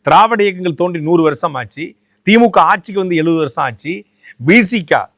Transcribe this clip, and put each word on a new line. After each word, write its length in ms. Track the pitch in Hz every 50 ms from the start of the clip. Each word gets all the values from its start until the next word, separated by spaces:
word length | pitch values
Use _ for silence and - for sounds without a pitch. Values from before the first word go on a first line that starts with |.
திராவிட 420 | _ 139 151 180 214 220 233 208 208
இயக்கங்கள் 320 | 202 185 180 180 180 151
தோன்றி 260 | - 175 180 175 165
நூறு 220 | 147 156 175 170 160
வருஷம் 300 | 156 147 - - 165 143
ஆச்சு, 420 | 127 117 104 - 139 165 190 - _ _ _ _ _ _
திமுக 320 | 185 214 233 240 220 180
ஆட்சிக்கு 420 | 202 165 165 202 196 - - 190 196
வந்து 160 | 190 185 175
எழுபது 220 | 156 156 165 165
வருஷம் 260 | 160 156 131 - 160 147
ஆச்சு. 400 | 131 117 - - 151 180 202 208 _ _ _ _ - - _ 120
வி 120 | 143 190 240
சி 240 | 220 180 240 220 165
கா 280 | - 151 120 98 - _